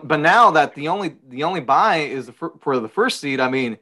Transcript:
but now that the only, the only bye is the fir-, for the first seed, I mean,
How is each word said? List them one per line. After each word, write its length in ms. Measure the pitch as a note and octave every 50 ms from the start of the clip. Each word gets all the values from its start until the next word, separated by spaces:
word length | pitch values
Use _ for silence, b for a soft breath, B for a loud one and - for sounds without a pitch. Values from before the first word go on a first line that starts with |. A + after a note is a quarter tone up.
| D#3
but 160 | C3 D#3 D3+
now 320 | D3+ E3 G3 A#3 A#3+ G3+
that 240 | D#3 D#3 C#3+ - -
the 140 | C#3+ C#3+ D#3+
only, 260 | F#3 G3+ G3 D#3+ C3+ _ _ C3
the 160 | B2 C3 D3+
only 160 | E3+ F#3 E3+
bye 380 | C3 A2+ - - D4 - F3 D#3+
is 260 | D3 B2+ C3+ C3+ A#2+
the 80 | B2 A2+
fir-, 180 | - E3 D#3+ - -
for 220 | - C#3+ C3 B2+
the 80 | A2 A2
first 320 | - F#3+ A#3+ B3+ - -
seed, 180 | D3 C#3 C3+ C3
I 100 | C3 B2+
mean, 280 | C3 C3+ B2+ A#2 G#2+ -